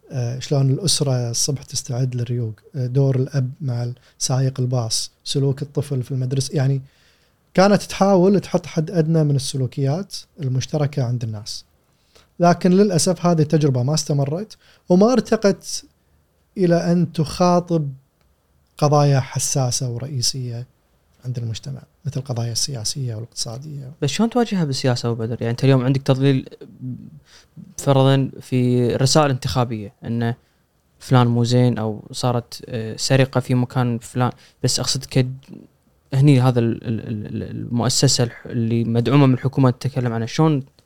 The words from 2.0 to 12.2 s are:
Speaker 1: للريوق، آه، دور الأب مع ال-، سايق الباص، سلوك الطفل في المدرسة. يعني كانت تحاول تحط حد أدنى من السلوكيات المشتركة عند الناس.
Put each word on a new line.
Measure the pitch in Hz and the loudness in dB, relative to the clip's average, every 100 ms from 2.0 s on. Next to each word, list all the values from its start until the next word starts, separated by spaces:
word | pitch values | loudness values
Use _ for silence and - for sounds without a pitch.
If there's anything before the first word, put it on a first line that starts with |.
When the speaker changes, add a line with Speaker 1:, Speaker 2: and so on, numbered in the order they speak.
| 131 | -2
Speaker 1:
للريوق، | 123 120 123 113 104 _ 147 | -4 -4 -4 -4 -8 _ -8
آه، | 123 | -2
دور | 127 135 131 | 2 2 2
الأب | 131 143 127 143 | -2 -2 -4 -6
مع | 139 120 | -6 -4
ال-، | 120 120 _ _ | -6 -10 _ _
سايق | - 131 131 131 | -2 0 0 -2
الباص، | 123 127 113 - - _ | -2 -2 -2 -4 -6 _
سلوك | - 143 139 135 | -6 -2 0 -2
الطفل | 147 - - 135 | -4 -6 -4 -4
في | 120 | -4
المدرسة. | 131 127 139 131 160 | -4 -2 -2 -2 0
يعني | 135 139 135 _ _ _ _ _ _ | 0 0 -6 _ _ _ _ _ _
كانت | - 190 208 | 4 4 4
تحاول | - - 190 190 180 202 | 0 0 4 6 6 2
تحط | - 175 - | 0 -6 -4
حد | - 156 | -4 -2
أدنى | 180 160 165 | 0 2 2
من | 151 139 | 2 0
السلوكيات | 131 139 127 - 135 156 202 - - - | -2 -4 -4 -2 -2 -2 -6 -14 -18 -8
المشتركة | 135 127 - 156 143 143 | -4 -2 -2 -2 -2 -2
عند | 120 120 | -2 -2
الناس. | 117 107 107 - - _ _ _ _ _ | -4 -8 -10 -14 -14 _ _ _ _ _